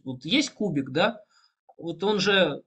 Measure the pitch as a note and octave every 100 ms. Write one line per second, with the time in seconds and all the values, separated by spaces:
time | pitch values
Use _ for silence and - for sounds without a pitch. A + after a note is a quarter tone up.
0 | C3 C3 D#3 C4+ C#4 - G3+ C#3+ C3+ D3
1 | G#3+ A3+ - _ _ _ _ - E3 D#3+
2 | G3 G#3 G3 G3 D#3+ C#3